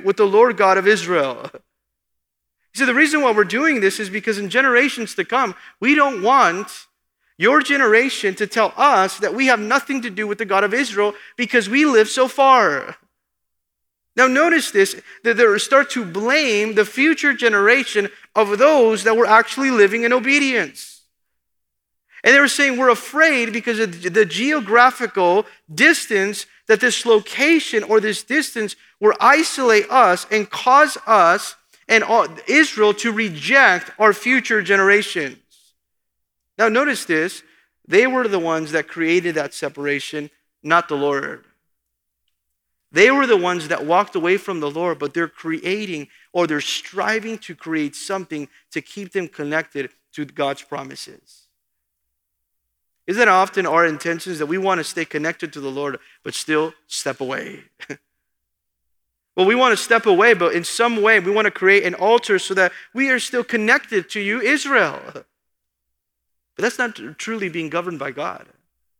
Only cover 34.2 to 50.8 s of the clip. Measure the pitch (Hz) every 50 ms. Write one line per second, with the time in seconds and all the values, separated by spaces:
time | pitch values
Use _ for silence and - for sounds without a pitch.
34.2 | - 240 262 254 - - 233 214 190 170 202 196 196 196 202 208 208 - - 175
35.2 | 147 135 123 _ _ _ _ _ _ _ _ _ _ _ _ _ _ _ _ _
36.2 | _ _ _ _ _ _ _ - 220 226 214 247 285 294 262 - - - 170 156
37.2 | 160 185 - - - _ _ _ _ _ _ _ _ - 160 196 247 262 254 254
38.2 | 247 220 196 180 165 165 160 160 160 151 151 160 151 - - 170 165 160 170 180
39.2 | 170 175 160 156 143 143 - - - 143 147 143 143 143 143 139 - - - 151
40.2 | 147 147 _ _ _ _ _ _ - 151 165 170 165 - 151 143 143 143 139 139
41.2 | 143 143 - - _ _ _ _ _ _ _ _ _ _ _ _ _ _ _ _
42.2 | _ _ _ _ _ _ _ _ _ _ _ _ _ _ - 156 202 254 269 277
43.2 | 277 240 226 185 175 180 180 175 156 151 165 - - 151 170 185 202 - - 185
44.2 | 160 175 185 202 - - 190 165 151 147 143 160 175 180 160 143 147 139 - 170
45.2 | 170 151 _ - - 160 160 160 - 175 190 214 214 196 170 151 143 - _ _
46.2 | _ _ - 180 175 160 156 147 139 - - - - - - 190 - 208 220 220
47.2 | 208 226 226 - - - 170 - - 165 160 156 151 143 143 - - - - 190
48.2 | 180 - 156 151 143 - _ _ _ _ - 156 143 - - 208 202 180 - 196
49.2 | 180 151 - - 147 147 151 160 160 - - 143 135 123 _ _ _ _ - -
50.2 | 147 135 - 151 143 139 139 - - - 151 139